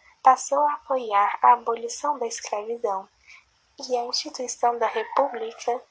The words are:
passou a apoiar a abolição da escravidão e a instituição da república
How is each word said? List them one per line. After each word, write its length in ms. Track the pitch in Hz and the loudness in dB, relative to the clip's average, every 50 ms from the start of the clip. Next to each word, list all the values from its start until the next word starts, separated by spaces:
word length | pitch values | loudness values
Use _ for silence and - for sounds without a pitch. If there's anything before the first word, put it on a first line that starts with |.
| _ _ _ _ - | _ _ _ _ 4
passou 360 | 262 262 262 - - 277 285 294 | 4 4 4 2 -2 0 2 2
a 80 | 294 285 | 2 0
apoiar 640 | 285 - - 269 262 247 220 202 202 202 196 - - | -2 -4 -2 -2 -2 -2 0 2 2 2 2 2 4
a 140 | - 247 240 | 6 6 6
abolição 640 | 233 233 240 233 233 233 233 - - - 294 294 254 | 6 4 -4 -4 -4 -4 -8 -8 -4 -4 -4 -2 -2
da 80 | 240 | -4
escravidão 840 | 226 226 - - - - 208 208 220 233 233 - 208 196 190 196 _ _ _ _ - - - _ _ _ _ _ _ _ - 269 254 | -6 -6 -8 -8 -6 -6 -6 -4 -4 -6 -4 -2 -2 -2 -2 -6 _ _ _ _ -20 -20 -20 _ _ _ _ _ _ _ -14 -6 -2
e 80 | 247 | -2
a 80 | 240 240 | -2 -2
instituição 760 | 247 247 - - 311 - - 254 240 - - - 240 240 233 | -2 -4 -4 -6 -6 -8 -8 -6 -6 -4 0 2 2 2 2
da 80 | 226 208 | 0 0
república 920 | - 220 220 - - 262 269 277 240 226 226 226 233 - - 240 240 254 - _ | 0 -2 -4 -2 0 2 2 2 0 -6 -8 -8 -10 -6 -2 -2 -2 -2 -4 _